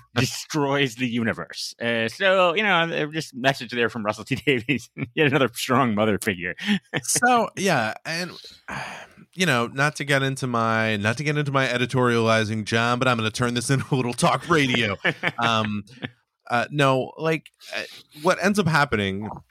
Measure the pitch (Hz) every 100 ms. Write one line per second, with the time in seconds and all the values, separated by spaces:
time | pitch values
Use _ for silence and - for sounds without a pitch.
0 | - - 127 - - 156 139 139 135 117
1 | 127 120 113 85 76 - - - 117 117
2 | 113 - 196 190 180 175 214 170 165 147
3 | 151 156 - 123 135 135 117 120 117 117
4 | 104 107 104 131 - 123 117 120 - -
5 | 135 - 147 143 120 - - 127 123 104
6 | 110 95 110 87 87 - 202 202 - 165
7 | - - 247 240 202 - 190 139 110 -
8 | 147 165 175 90 - - - - - -
9 | - - - 175 175 120 117 135 147 -
10 | 143 135 135 135 127 120 113 113 110 107
11 | 107 120 147 147 139 135 131 123 120 127
12 | 123 117 113 110 107 110 101 113 120 123
13 | 131 113 110 - 123 120 120 135 - 131
14 | 120 117 170 131 - 160 135 123 107 95
15 | 180 - 175 - 117 110 107 104 101 -
16 | - _ _ _ - 120 110 147 139 131
17 | 107 - 160 160 - _ - 107 - -
18 | - 151 165 175 190 208 160 156 143 107
19 | 98 98 104 - -